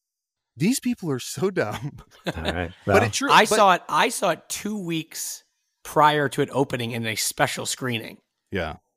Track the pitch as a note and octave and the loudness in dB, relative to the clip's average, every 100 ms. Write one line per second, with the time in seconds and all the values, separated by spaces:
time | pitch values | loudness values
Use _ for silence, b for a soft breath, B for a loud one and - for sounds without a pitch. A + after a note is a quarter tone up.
0 | _ _ _ _ _ - F3+ C4+ B3 A#3+ | _ _ _ _ _ -2 0 0 -2 -4
1 | E3+ B2+ - - F#3 F#3 G#2+ G2+ C#3+ - | -4 -4 -6 -4 -2 0 -2 -4 -10 -12
2 | - _ - F2 E2 E2+ E2+ - - G2 | -20 _ -10 -6 -4 -4 -4 -6 2 2
3 | G#2+ - C#4+ E3+ G#3 G#3+ G3 F3 - D3+ | 2 0 2 4 4 6 6 4 2 0
4 | A3+ - G3 E3 - - G3+ G#3+ E3+ E3 | 0 0 -2 -2 -4 -8 -6 -6 -4 -4
5 | D3+ - - - _ _ _ _ - D#3 | -6 -10 -10 -12 _ _ _ _ -4 4
6 | D3+ D3+ C#3 - C#3 B2+ C3+ B2 A#2 A#2+ | 6 6 2 0 0 0 0 -2 -4 -4
7 | A2+ G#2+ - - C#3+ - A#2 - B2+ A#2 | -4 -2 -2 0 0 0 -6 -6 -4 -4
8 | A2+ - _ _ - G2 D#2+ E2 _ | -6 -16 _ _ -8 -6 -4 -8 _